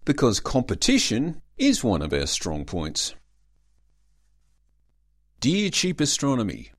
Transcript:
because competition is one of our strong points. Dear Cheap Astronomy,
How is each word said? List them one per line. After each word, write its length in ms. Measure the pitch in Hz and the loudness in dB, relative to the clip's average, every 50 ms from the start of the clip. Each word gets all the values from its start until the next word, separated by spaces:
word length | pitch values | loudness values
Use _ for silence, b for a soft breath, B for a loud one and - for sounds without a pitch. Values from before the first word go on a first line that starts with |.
| - | -2
because 340 | - 131 - 139 117 98 - | -2 0 2 4 2 2 2
competition 1000 | - - - 131 120 - 87 - - - 269 247 - - 110 120 147 170 160 - - _ - | -2 0 0 0 0 0 -2 0 2 4 4 4 4 2 0 0 0 -2 -4 -8 -12 _ -4
is 260 | - 262 285 247 - - | 0 2 2 2 4 2
one 180 | 113 92 76 | 2 2 2
of 120 | 76 76 - | 0 0 0
our 140 | 71 71 | 0 0
strong 380 | - - - - 85 78 76 71 | 0 -2 -4 -4 -4 -4 -4 -6
points. 480 | - 95 85 78 78 78 - - - - - _ _ _ _ _ _ _ _ _ _ _ _ _ _ _ _ _ _ _ _ _ _ _ _ _ _ _ _ _ _ _ _ _ _ _ _ _ _ _ _ _ _ _ - | -6 -4 -4 -4 -4 -4 -4 -6 -6 -8 -12 _ _ _ _ _ _ _ _ _ _ _ _ _ _ _ _ _ _ _ _ _ _ _ _ _ _ _ _ _ _ _ _ _ _ _ _ _ _ _ _ _ _ _ -2
Dear 300 | - 131 180 202 208 185 | 0 0 2 2 0 0
Cheap 320 | - - - 185 160 - | 0 0 0 0 0 0
Astronomy, 680 | 151 139 - - 143 139 135 123 110 90 62 55 - - - | 0 0 0 0 0 0 0 0 -2 -4 -6 -8 -12 -18 -20